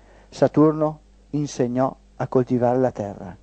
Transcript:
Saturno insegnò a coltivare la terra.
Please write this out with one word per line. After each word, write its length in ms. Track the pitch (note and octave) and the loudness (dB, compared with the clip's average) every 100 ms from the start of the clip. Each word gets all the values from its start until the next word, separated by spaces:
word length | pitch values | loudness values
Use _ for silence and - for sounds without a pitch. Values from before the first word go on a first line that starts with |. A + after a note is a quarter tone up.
| - - - | -20 -20 -12
Saturno 720 | - C3+ D3 D#3 D#3 D3+ D#3 _ _ - | 0 2 4 4 2 -4 -4 _ _ -8
insegnò 640 | D3 D3 - A#2+ B2 C3 - _ - | -6 -6 -4 -2 0 -2 -4 _ -10
a 120 | C3+ | -2
coltivare 520 | C3 B2 B2+ A#2+ B2+ | 0 0 2 2 2
la 120 | B2+ | 0
terra. 440 | - G2+ G2+ F#2 F2+ | -2 -8 -8 -14 -16